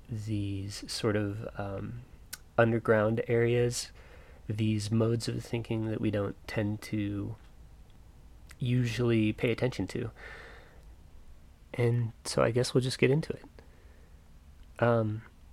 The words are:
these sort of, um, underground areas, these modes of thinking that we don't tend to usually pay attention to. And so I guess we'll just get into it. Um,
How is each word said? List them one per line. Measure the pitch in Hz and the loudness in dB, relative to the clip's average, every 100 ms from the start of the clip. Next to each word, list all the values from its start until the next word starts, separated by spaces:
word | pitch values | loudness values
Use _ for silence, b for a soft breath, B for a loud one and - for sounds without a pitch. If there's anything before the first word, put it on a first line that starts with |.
| - | -10
these | 110 107 104 101 98 98 - - | -8 -4 -2 -2 -4 -6 -8 -8
sort | - 117 104 | -2 0 2
of, | 101 107 - - | 0 -4 -8 -8
um, | 101 98 104 120 - - - - - - | -6 -6 -8 -10 -14 -20 -18 -18 -2 4
underground | 117 113 120 107 107 117 - | 4 4 4 4 4 2 2
areas, | 117 117 120 120 120 - B B B B B - | 2 4 4 2 0 -8 B B B B B -6
these | 107 110 107 104 | 0 2 0 2
modes | 113 113 117 117 | 2 2 2 -2
of | 120 | -6
thinking | - 120 110 113 110 | -4 -6 -2 -2 -2
that | 107 | -2
we | 110 | 0
don't | 104 101 - - | 0 -2 -6 -6
tend | - 104 107 | -2 -2 -2
to | - 107 101 101 104 107 - - - - - - - - - - - - | -4 -2 -2 -4 -6 -8 -16 -20 -20 -20 -20 -20 -20 -20 -20 -20 -20 -6
usually | 123 123 120 113 120 113 107 | 0 2 2 0 2 4 4
pay | 107 127 | 2 0
attention | 110 123 - 92 | 0 -2 -2 -4
to. | 120 117 B B B B B B B B - - - - - - - - | -4 -6 B B B B B B B B -20 -20 -20 -20 -20 -20 -20 -10
And | - 120 120 113 - | 0 2 2 0 -6
so | - - | -2 2
I | 120 | 4
guess | 120 120 | 2 2
we'll | 131 | 2
just | 127 - | 0 2
get | 127 | 4
into | 147 - | 4 0
it. | - - - b b b b b b - - - - - - | -6 -12 -20 b b b b b b -20 -20 -20 -20 -20 0
Um, | 120 117 110 110 - - - | 4 4 2 -2 -8 -20 -20